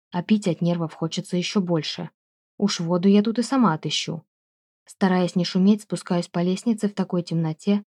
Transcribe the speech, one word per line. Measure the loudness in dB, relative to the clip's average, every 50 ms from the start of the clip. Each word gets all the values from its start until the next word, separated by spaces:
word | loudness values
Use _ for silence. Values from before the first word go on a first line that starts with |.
| _ _
А | -6 -6
пить | 0 2 0 2 2
от | -2 -2 0
нервов | 0 0 0 0 -2 -6 -4
хочется | -6 -6 -4 -4 -6 -6 -4 -4
еще | -4 -4 -2 -2 -2
больше. | 0 0 0 0 -2 -4 -8 -10 -12 -14 _ _ _ _ _ _ _ _ _ -2
Уж | -2 -2 -2 -2
воду | -2 0 0 2 4 6
я | 4 4
тут | 4 2 -2 -4
и |
сама | -4 0 0 2 2 2 2
отыщу. | 0 -4 -6 -6 -4 -6 -6 -8 -10 -12 _ _ _ _ _ _ _ _ _ _ _ _
Стараясь | -20 -4 _ 0 2 4 2 2 2 0
не | -2 -2
шуметь, | 0 2 4 4 4 4 2
спускаюсь | 0 _ -8 -8 -4 -2 -2 -2 -2 -2
по | -2 -2
лестнице | 0 0 0 0 0 -2 -2 0 -2 -4
в | -2
такой | -2 -4 -2 -2 -4
темноте, | -2 -2 -2 -2 -2 -2 -4 -2 0 0 0 0 -2 _ _